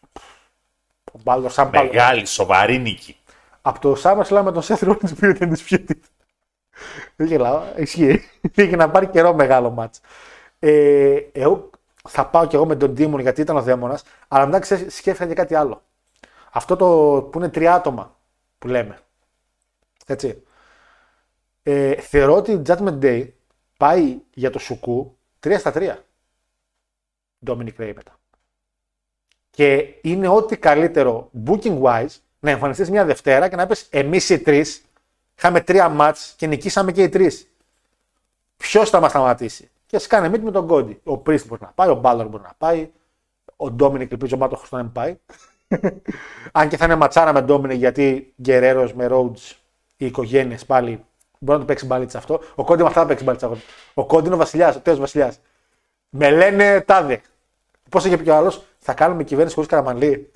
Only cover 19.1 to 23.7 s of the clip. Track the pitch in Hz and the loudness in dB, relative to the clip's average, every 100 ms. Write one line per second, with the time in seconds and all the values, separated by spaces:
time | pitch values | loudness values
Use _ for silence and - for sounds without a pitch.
19.1 | _ _ _ _ _ _ _ _ _ - | _ _ _ _ _ _ _ _ _ -10
20.1 | 139 131 - _ _ _ _ _ _ _ | -8 -8 -10 _ _ _ _ _ _ _
21.1 | _ _ _ _ _ - 139 139 - - | _ _ _ _ _ -4 -2 0 -4 -2
22.1 | 143 139 175 202 196 143 175 196 143 139 | 2 4 4 2 -2 0 0 -2 0 0
23.1 | 120 127 _ _ _ _ | 0 -6 _ _ _ _